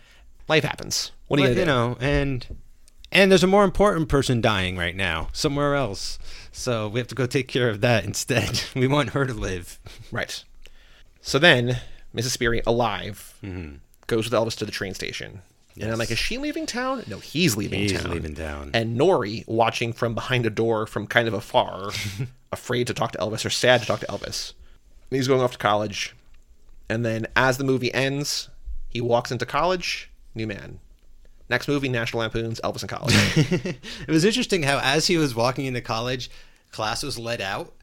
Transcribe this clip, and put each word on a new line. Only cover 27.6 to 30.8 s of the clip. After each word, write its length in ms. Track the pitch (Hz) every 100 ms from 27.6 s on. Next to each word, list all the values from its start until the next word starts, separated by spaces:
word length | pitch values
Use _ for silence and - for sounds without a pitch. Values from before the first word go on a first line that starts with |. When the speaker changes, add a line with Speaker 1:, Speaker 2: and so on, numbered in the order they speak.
Speaker 1:
movie 300 | 135 131 120
ends, 540 | 120 135 139 143 - - - - - -
he 120 | 113
walks 300 | 117 117 117
into 160 | 120 117
college, 640 | 143 170 185 - - - - -
new 120 | 113 110
man. 340 | 98 - -